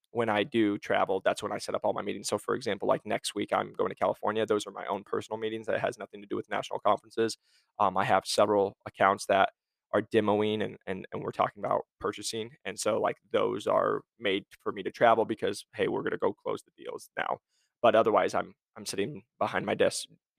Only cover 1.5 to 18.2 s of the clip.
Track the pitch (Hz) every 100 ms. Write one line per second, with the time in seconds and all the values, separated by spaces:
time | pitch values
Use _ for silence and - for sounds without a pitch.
1.5 | 104 - 101 104 98 98 101 - 104 -
2.5 | 107 123 98 104 104 107 107 - 104 104
3.5 | 95 101 - 98 98 95 107 104 110 110
4.5 | 107 101 98 92 98 101 104 - 110 110
5.5 | 110 110 101 101 - 101 104 101 104 -
6.5 | 101 - 107 104 101 110 - 113 - _
7.5 | _ _ - 101 92 104 95 - - 107
8.5 | 104 101 - 107 - 98 101 - 98 95
9.5 | - _ _ _ 104 104 113 107 104 107
10.5 | 107 101 101 - 95 - 101 - - 95
11.5 | - 98 101 - _ 98 104 104 113 113
12.5 | 147 98 104 110 107 107 - _ 107 104
13.5 | 107 107 101 101 104 - _ 110 98 -
14.5 | - 110 104 95 - 120 113 107 110 98
15.5 | 101 - 110 98 104 - - 101 - 107
16.5 | 107 - - 58 - - - - - _
17.5 | _ _ _ 117 107 110 101